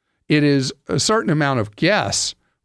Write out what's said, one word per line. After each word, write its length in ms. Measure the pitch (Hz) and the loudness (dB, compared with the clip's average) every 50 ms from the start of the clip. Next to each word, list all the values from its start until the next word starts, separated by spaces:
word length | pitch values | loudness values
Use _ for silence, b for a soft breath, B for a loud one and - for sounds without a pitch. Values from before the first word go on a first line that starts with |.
| _ _ _ _ _ | _ _ _ _ _
it 160 | - 147 151 147 | 0 2 2 4
is 300 | 143 143 139 131 135 - _ _ | 4 2 2 0 -2 -6 _ _
a 120 | - - 147 | -6 -4 -2
certain 300 | - - 214 226 - - | 0 0 0 0 0 0
amount 300 | 151 156 147 139 135 120 | 0 0 0 0 0 -2
of 160 | 107 107 - | -4 -4 -4
guess 580 | - - 170 214 185 117 98 - - - - - _ _ _ _ _ | -2 0 0 0 0 -2 -2 -4 -4 -6 -6 -8 _ _ _ _ _